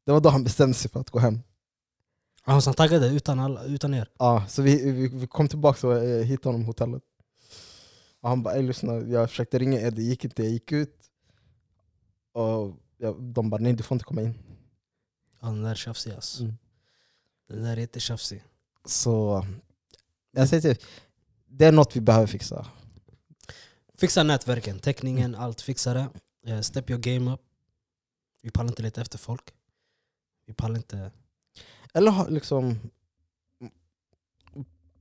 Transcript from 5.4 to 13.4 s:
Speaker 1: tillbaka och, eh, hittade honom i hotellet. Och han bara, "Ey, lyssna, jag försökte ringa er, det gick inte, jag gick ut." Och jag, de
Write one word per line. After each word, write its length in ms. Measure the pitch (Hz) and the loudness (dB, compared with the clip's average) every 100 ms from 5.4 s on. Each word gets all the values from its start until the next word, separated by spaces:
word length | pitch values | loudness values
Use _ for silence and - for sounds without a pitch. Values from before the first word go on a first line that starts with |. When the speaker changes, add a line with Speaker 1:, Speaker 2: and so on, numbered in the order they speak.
| 147 | -2
Speaker 1:
tillbaka 400 | 151 143 139 127 | 2 2 2 0
och, 100 | 120 | 0
eh, 200 | 123 117 | 0 0
hittade 240 | 120 135 131 | 0 -2 -2
honom 120 | 117 | -2
i 40 | 113 | -4
hotellet. 380 | 110 117 127 _ _ _ _ _ - - - - _ _ _ | -4 -4 -6 _ _ _ _ _ -20 -20 -20 -20 _ _ _
Och 80 | 120 | -2
han 140 | 127 | -2
bara, 100 | 110 123 | 0 -2
"Ey, 60 | |
lyssna, 300 | 127 123 - | -2 -2 -4
jag 360 | 117 113 120 117 | -4 -2 0 0
försökte 300 | - 117 127 | -2 -2 0
ringa 200 | 131 127 | 2 0
er, 120 | 117 | 0
det 100 | 110 | -2
gick 220 | 117 123 113 | -2 -2 -6
inte, 180 | - | -4
jag 80 | 110 | -2
gick 200 | 117 - | -2 -2
ut." 240 | 147 143 _ _ _ _ _ _ _ _ _ _ _ _ _ _ | -4 -4 _ _ _ _ _ _ _ _ _ _ _ _ _ _
Och 420 | 117 110 110 98 82 _ - | -4 -2 -2 -4 -10 _ -8
jag, 260 | 110 95 | -8 -6
de 260 | 123 120 | -6 -4